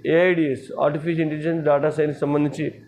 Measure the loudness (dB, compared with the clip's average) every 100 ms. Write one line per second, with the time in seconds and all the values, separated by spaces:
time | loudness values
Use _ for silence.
0 | 0 4 4 2 0 -2 -6 -2 0 0
1 | -4 -2 -2 -2 -4 -2 2 2 2 0
2 | -2 0 0 2 0 -2 -6 -8